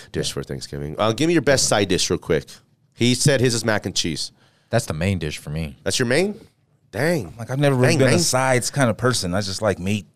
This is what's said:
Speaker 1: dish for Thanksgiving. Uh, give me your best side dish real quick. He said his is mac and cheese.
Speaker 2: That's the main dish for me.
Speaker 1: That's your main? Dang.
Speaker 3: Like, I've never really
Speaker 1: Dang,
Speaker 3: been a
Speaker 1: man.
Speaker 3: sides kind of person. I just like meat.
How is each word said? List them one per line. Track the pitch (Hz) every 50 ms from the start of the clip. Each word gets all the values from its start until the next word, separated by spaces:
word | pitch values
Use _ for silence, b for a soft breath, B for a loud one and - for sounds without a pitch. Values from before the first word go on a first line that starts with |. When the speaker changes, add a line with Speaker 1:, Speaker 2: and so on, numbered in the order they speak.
| B B
Speaker 1:
dish | - 80 71 -
for | - 71
Thanksgiving. | 71 - 69 65 - - 73 71 71 73 78 -
Uh, | 104 113
give | 113 113 156 170
me |
your | 175 160
best | 113 143 135 123 - -
side | 123 107 104 92
dish | 90 80 - -
real | 90 78
quick. | - - 82 71 - - - - _ _ _ _ _ _ _
He | - 117 123 123
said | 123 - 151 139 120
his | 123 127 117
is | 113 110
mac | 113 107 98 -
and | 98 -
cheese. | - - 85 71 - - - b b b b b b b b
Speaker 2:
That's | 117 120 -
the | - 80
main | 78 87 98 98 85
dish | 78 76 - -
for | - 73
me. | 73 82 82 73 65 -
Speaker 1:
That's | - 98 - -
your | 123
main? | 120 127 165 190 208 208 - - - _ _ _ _ _ _ _ _
Dang. | - 104 143 170 180 143 95 80 - 117
Speaker 3:
Like, | 113 -
I've | 127 139
never | 147 139 135
really | 123 127 -
Speaker 1:
Dang, | - 127
Speaker 3:
been | 131 -
a |
Speaker 1:
man. | - -
Speaker 3:
sides | 165 - - 127 131 131 127 123 - -
kind | - 143 131 117
of | 101
person. | - 120 127 117 - 98 87 87
I | 104
just | 101 95 92 -
like | 107 104 90 -
meat. | 87 98 107 104 - - _